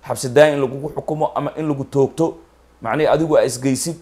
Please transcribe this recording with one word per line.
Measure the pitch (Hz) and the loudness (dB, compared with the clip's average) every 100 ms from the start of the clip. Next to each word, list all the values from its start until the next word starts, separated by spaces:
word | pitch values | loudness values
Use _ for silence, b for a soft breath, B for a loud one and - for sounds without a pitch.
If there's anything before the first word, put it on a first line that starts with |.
| - | -8
xabsi | 120 131 | -8 2
daa'in | 127 151 143 | 6 6 4
lagugu | 135 135 147 | -4 -4 -10
xukumo, | 147 - 151 151 | -10 -8 -4 -4
ama | - 143 - | -2 -6 -6
in | 156 | -4
lagu | 135 | -4
toogto, | 131 139 131 - 160 - _ _ _ _ | -2 0 0 0 -4 -4 _ _ _ _
macnihii, | 113 135 147 | -4 0 2
adigu | 151 160 139 | 2 4 2
aa | |
isgeysid? | 120 120 135 127 170 165 | 2 -2 -2 -2 -4 -10